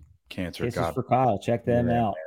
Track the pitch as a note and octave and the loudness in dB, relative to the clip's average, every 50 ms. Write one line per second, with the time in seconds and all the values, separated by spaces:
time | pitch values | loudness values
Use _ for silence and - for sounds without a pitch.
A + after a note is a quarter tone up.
0 | - - - _ _ _ - - F#2 E2+ E2 - - A#2+ A2+ F2 E2+ E2 - C3 | -20 -20 -20 _ _ _ -8 -8 -6 -6 -4 -4 -4 -2 0 0 -2 -2 -2 -4
1 | A#2 - A#2+ B2 C3 B2 G#2 F#2+ - - A#2 A#2+ - B2 A#2+ A#2+ A#2+ A#2+ A#2 A#2 | -2 0 2 4 4 2 2 0 0 0 -2 0 2 2 2 2 2 2 2 2
2 | A#2 G#2 F#2+ D#2 D#2+ | 2 0 -2 -4 -10